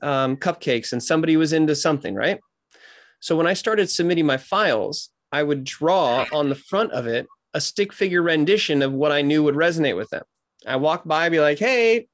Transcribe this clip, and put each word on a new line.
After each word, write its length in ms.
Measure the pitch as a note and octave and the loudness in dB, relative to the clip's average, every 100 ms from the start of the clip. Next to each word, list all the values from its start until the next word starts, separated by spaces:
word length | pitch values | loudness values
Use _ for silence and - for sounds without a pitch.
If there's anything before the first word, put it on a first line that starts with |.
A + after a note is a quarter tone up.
um, 340 | D3 C3+ C3 C3+ | -4 0 0 -2
cupcakes, 560 | G3 - - A#2+ A2+ | -4 -2 -2 -2 -2
and 100 | B2 | -4
somebody 360 | - D#3+ E3 D#3+ | 0 0 2 2
was 160 | D#3 | 2
into 200 | D#3+ D#3 | 2 2
something, 400 | C#3+ E3 C#3+ F2 | 2 0 -2 -4
right? 280 | G2 C3+ G3 _ _ _ _ - - - _ | -4 -2 -4 _ _ _ _ -20 -20 -20 _
So 160 | - D#3+ | -4 0
when 100 | E3 | 0
I 60 | |
started 360 | F#3+ - G#3+ F#3+ | 0 -2 0 0
submitting 360 | - E3+ E3+ D3+ | 0 0 2 2
my 100 | C3+ | 0
files, 760 | - F#3+ G3+ A2+ G2 - - _ _ | -2 -2 0 0 -2 -8 -14 _ _
I 120 | C#3+ | -2
would 200 | D3 D3 | -2 -2
draw 640 | C3 - D#3 F#3+ C#3+ A#2+ - | -6 -4 0 2 2 0 -2
on 160 | D3+ C#3+ | -2 -2
the 60 | C3+ | -4
front 360 | - G3 A3 | -4 -2 -2
of 160 | B2+ A#2 | -4 -4
it 180 | A#2 - _ _ | -4 -6 _ _
a 80 | D#3 | -6
stick 320 | - - G3+ | -4 -4 -4
figure 280 | - G3 F3 | -2 -2 0
rendition 600 | E3+ D#3+ D3+ G#3 - D3 | 2 2 2 2 2 0
of 100 | C3+ | 0
what 220 | C3+ D3 | 0 0
I 80 | D3 | 2
knew 220 | C#3+ D3+ | 2 2
would 120 | D3+ C#3+ | 2 2
resonate 400 | E3+ E3 C#3+ F2+ | 0 2 0 -2
with 140 | A2 | -6
them. 140 | - - _ _ _ - | -10 -12 _ _ _ -6
I 80 | C3 | -2
walk 280 | D3+ F3 E3 | 0 -2 -2
by, 240 | D#3 E3+ | 0 2
be 100 | E3 | 2
like, 180 | D3 D3 | 2 2
"Hey, 500 | A3+ B3+ A3+ A#3 A#3 | 0 2 2 2 -2